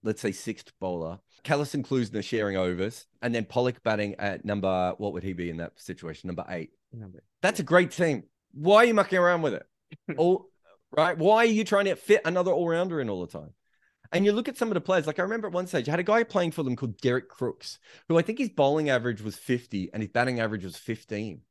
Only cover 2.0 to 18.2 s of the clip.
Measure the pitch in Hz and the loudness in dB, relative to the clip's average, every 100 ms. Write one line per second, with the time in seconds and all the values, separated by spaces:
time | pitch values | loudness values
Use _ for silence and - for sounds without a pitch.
2 | 110 110 - 117 101 95 92 90 101 - | -2 -6 -4 -2 0 0 -2 -2 -4 -6
3 | - _ 120 117 101 123 123 120 117 104 | -20 _ -4 -4 -2 -2 -2 -2 -2 -2
4 | 104 98 101 92 104 104 95 92 90 - | -4 -4 -6 -4 -4 -2 0 0 -2 -2
5 | 101 90 95 87 87 82 82 _ - 87 | -6 -6 -8 -6 -8 -8 -10 _ -16 -12
6 | 82 78 92 87 - 90 80 _ _ 117 | -12 -12 -10 -10 -8 -10 -10 _ _ -18
7 | 101 87 _ _ 185 190 139 175 180 - | -18 -20 _ _ -2 -2 2 4 4 0
8 | 165 120 - _ _ 143 160 208 240 220 | -2 -2 -8 _ _ -4 6 8 8 4
9 | 190 185 175 175 151 98 - _ _ - | 2 4 4 4 0 -4 -10 _ _ -16
10 | - 151 175 185 - _ _ _ _ 147 | -8 0 2 2 -2 _ _ _ _ 2
11 | 165 160 170 220 233 214 214 202 196 147 | 2 2 4 6 6 4 2 2 2 -2
12 | - 208 160 180 180 160 170 165 185 165 | 4 4 4 0 2 2 2 0 0 -2
13 | 117 95 85 82 76 _ _ _ _ _ | -2 -4 -6 -10 -14 _ _ _ _ _
14 | - 180 202 208 240 254 226 180 - 185 | -4 2 2 2 -4 -4 -2 -2 0 0
15 | 151 151 185 226 208 180 180 160 123 165 | 0 -2 -4 -4 -4 -4 -2 -2 0 -2
16 | 180 220 226 202 170 160 135 120 127 - | 2 2 2 0 0 -2 -4 -2 -6 -2
17 | 131 123 - - 123 - - - _ - | 0 0 -4 -6 -6 -6 -16 -18 _ -20
18 | - 165 | 2 2